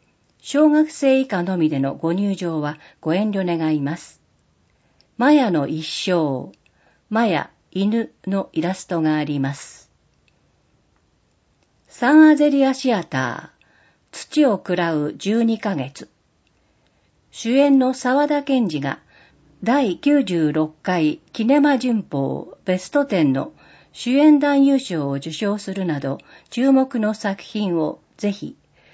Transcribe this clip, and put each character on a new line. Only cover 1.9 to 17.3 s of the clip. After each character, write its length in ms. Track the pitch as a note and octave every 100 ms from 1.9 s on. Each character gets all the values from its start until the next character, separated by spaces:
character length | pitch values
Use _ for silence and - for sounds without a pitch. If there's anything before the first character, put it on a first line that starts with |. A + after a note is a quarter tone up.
ご 180 | - E3
入 220 | F3+ G3+
場 260 | F#3 F3 D#3+
は 180 | D3 D3+ - _
ご 140 | D#3
遠 160 | F3 G#3+
慮 140 | G3
願 300 | F3+ E3+ D#3+
い 60 | D3+
ま 160 | C#3 E3+
す。 240 | - _ _ _ _ _ _ _ _ _ _ -
マ 160 | B3+
ヤ 180 | D4+ A#3
の 160 | E3 D3
一 200 | D#3+ D#3
生、 640 | - - F3 D3+ C3 F#3+ - _ _ _ _ _
マ 160 | G#3+ A#3
ヤ、 240 | D#3 - _ _
犬 420 | F#3+ G3+ A#3 - _ -
の 220 | G3 -
イ 100 | D#3+
ラ 100 | F3
ス 120 | F#3+ -
ト 140 | F3
が 160 | D#3 D3+
あ 80 |
り 160 | D3 C#3+
ま 140 | C3+
す。 360 | C#3 - - _ _ _ _ _ _ _ _ _ _ _ _ _ _ _ _ _ _ _ _ _
サ 260 | - A#3+
ン 160 | D#4 D#4
ア 60 | D4
ゼ 140 | D4
リ 140 | C#4
ア 80 | C4+
シ 220 | C4 C4
ア 80 | G#3
タ 480 | - C3+ B2+ - -
ー、 40 | _ _ _ _ _ _
土 340 | - - D4+ C#4+
を 120 | F#3+
喰 180 | - F3+
ら 180 | E3+
う 200 | D#3 D3 C#3+
十 260 | F#3+ A3+
二 160 | A3+ A3
ヶ 160 | G#3
月。 340 | E3 C3 - - _ _ _ _ _ _ _ _ _ _ _ _